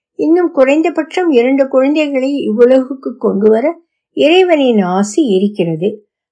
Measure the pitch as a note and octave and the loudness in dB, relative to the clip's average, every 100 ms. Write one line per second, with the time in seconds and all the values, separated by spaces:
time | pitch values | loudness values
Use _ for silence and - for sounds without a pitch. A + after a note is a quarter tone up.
0 | _ - D4+ F4 E4+ D#4+ C4 D4+ E4+ D#4+ | _ -6 0 2 0 0 2 2 0 -2
1 | D#4 F#4 F4 B3 B3 C#4 C4 C4 C4+ D#4 | -6 -4 0 2 2 0 0 0 0 0
2 | D4 C4+ C4+ C#4+ G#3+ A3 A#3+ C4 B3+ C4+ | -2 -4 -4 -4 -4 2 4 4 0 -8
3 | - A3 G#3+ G3 G#3+ A3 D4 E4 _ _ | -12 -6 -4 0 2 2 -2 -6 _ _
4 | _ - C#4+ F4+ F4+ D4+ C4 A3 F3+ F#3 | _ -2 2 2 2 2 2 0 0 -2
5 | G#3 - C4+ F#3 G3+ - E3+ D#3 G3 G#3+ | -2 -2 0 0 -2 -2 -4 -2 -6 -6
6 | _ _ _ | _ _ _